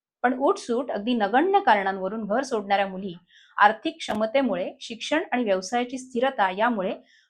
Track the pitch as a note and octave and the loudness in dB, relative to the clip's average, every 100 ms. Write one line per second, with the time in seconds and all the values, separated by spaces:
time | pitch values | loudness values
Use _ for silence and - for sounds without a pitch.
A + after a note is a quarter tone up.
0 | _ _ B3 B3+ D4 G4 - A#3 B3+ G#3 | _ _ -2 2 0 0 -4 -4 -4 -6
1 | G#3+ A#3+ G3 B3 F#4 G4 G4 G#3 F#3+ F#3+ | -2 -2 2 2 4 4 4 2 2 -4
2 | F#3+ A3+ G3 A3+ - A3 G3+ G3+ G3 F#3 | -6 -6 -4 -2 -2 -4 0 0 0 -4
3 | G3 E3+ _ _ _ - G#3+ G#3+ D#4+ E4 | -10 -12 _ _ _ 6 6 6 -2 -6
4 | - G#3+ A3 C#4 B3 F3+ A#3 - - A3 | -4 -2 0 2 2 0 -4 -10 -14 -12
5 | - D4+ G4+ B3 A3 F#3+ F#3 B3 B3 C4 | -2 -2 0 -2 0 0 0 -4 -4 -8
6 | - A#3 C4 C4 F#3+ F#3 A#3+ G#3+ F#3 - | -8 -2 0 2 0 2 0 0 -4 -6
7 | _ _ | _ _